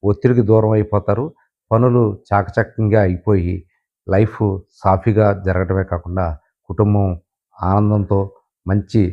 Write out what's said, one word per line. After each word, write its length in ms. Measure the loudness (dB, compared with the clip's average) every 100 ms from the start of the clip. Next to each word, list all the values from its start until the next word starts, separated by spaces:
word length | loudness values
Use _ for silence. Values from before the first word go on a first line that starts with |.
ఒత్తిడికి 400 | 0 0 2 2
దూరం 300 | 4 2 4
అయిపోతారు, 520 | 0 0 -2 -2 -4 -4 _ _ _ _
పనులు 320 | 2 2 2 0 -2
చాకచక్యంగా 760 | _ -2 0 -2 -4 -2 0 2
అయిపోయి 540 | 2 -2 0 0 0 -6 -10 _ _ _ -2
లైఫ్ 340 | 0 0 0 -4 -4 -10 _
సాఫీగా 520 | 0 0 0 2 2 0
జరగడమే 420 | -2 -2 -2 -2
కాకుండా, 420 | -2 -6 -6 -6 -4 -6 _ _ _
కుటుంబం 360 | 0 2 2 0 -4 _ _ _ -8
ఆనందంతో 640 | -2 0 0 0 0 -2 -4 -10 _ _ -4
మంచి 360 | -4 -2 -2 -2